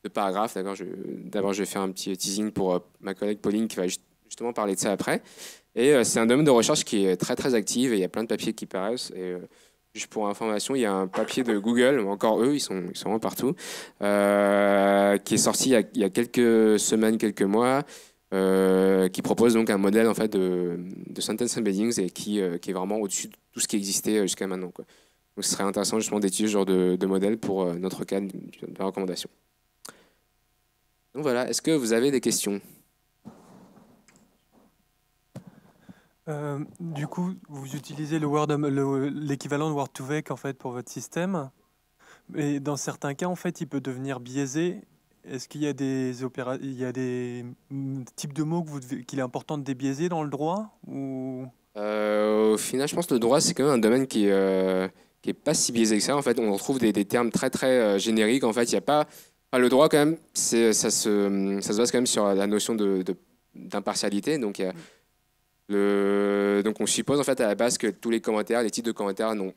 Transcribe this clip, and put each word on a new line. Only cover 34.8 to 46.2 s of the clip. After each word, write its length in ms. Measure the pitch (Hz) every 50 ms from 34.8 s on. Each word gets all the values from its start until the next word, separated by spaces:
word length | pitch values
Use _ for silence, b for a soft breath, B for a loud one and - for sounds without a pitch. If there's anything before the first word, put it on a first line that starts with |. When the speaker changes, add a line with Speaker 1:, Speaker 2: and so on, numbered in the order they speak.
| _ _ _ _ _ _ _ _ _ _ _ - B B B B B B B B B B B B B B B _ _ 160
Speaker 2:
Euh, 320 | 151 147 151 147 143 139 147 - - -
du 280 | 175 165 156 143 151
coup, 260 | - - 175 180 185 185 - - -
vous 260 | 147 139 135 135 139
utilisez 440 | 147 - - 151 143 156 143 160 160
le 80 | 151
Word, 200 | 143 143 151 151
le, 600 | 147 147 143 151 147 139 139 139 139 139 135 135 143
l'équivalent 600 | 139 147 151 143 143 127 - 143 147 143 151 160
de 60 | 151
Word2Vec, 580 | 143 135 120 _ - 135 131 151 156 151 -
en 40 | 143
fait, 200 | 123 - 139 135
pour 140 | _ - 131
votre 200 | 120 123 120 -
système. 600 | - 135 120 - - 165 175 190 196 165 139 131 _ _ _ _ _ _ _ _ _ b b b b b b - 180
Et 240 | 156 147 143 143 143
dans 160 | 139 147 143
certains 380 | 131 - 156 135 - - 143 139
cas, 120 | - 180
en 80 | 180 180
fait, 260 | - - 180 165 -
il 60 | 165
peut 140 | 135 147 139
devenir 400 | 131 139 127 127 135 139 135 123
biaisé. 560 | 123 123 127 139 139 131 131 156 170 180 185 208 - _ _ _ _ _ _ _ - -
Est-ce 200 | 139 127 - _
qu'il 140 | - 147
y 40 | 151
a 60 | 147
des 500 | 139 131 139 131 135 131 131 127 127 120